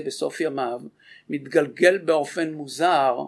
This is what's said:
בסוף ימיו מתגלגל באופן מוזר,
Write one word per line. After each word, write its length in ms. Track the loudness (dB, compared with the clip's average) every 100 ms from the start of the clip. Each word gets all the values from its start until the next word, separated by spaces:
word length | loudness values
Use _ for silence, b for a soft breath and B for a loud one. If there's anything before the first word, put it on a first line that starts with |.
| -2
בסוף 360 | -4 -6 -2
ימיו 400 | -4 -2 -4 -6 -10 -20 B B _
מתגלגל 680 | -8 0 2 2 4 4 4
באופן 560 | 2 0 0 -4 -6
מוזר, 640 | -6 -10 0 2 4 4 0